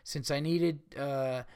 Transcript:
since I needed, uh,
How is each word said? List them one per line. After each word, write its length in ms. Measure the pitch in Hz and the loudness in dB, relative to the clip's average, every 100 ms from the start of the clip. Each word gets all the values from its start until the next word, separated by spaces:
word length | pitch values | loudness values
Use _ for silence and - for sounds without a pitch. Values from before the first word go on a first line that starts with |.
since 280 | - 147 123 | -8 -6 -2
I 80 | 143 | 0
needed, 400 | 156 170 170 147 - - | 2 4 4 0 -6 -6
uh, 460 | 139 135 131 127 120 | -2 0 0 -2 -6